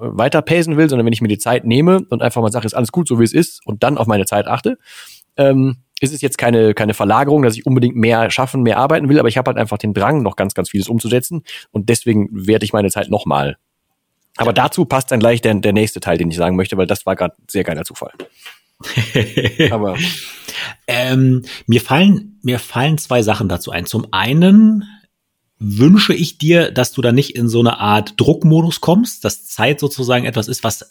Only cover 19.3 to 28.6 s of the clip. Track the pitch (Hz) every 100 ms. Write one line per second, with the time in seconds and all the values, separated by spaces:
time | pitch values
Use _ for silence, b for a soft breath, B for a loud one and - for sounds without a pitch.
19.3 | - 127 - 156 113 104 92 175 165 B
20.3 | B B B B B - 139 127 131 131
21.3 | 127 - B - 120 - 139 196 190 -
22.3 | - 120 120 - 120 143 156 - 123 107
23.3 | 104 101 87 - 87 87 90 - 95 110
24.3 | 147 180 208 220 220 196 B _ _ _
25.3 | _ _ - 104 101 143 208 - 160 170
26.3 | - 151 170 160 - 123 - 120 120 143
27.3 | - 117 117 120 - 104 107 208 - -
28.3 | - 160 160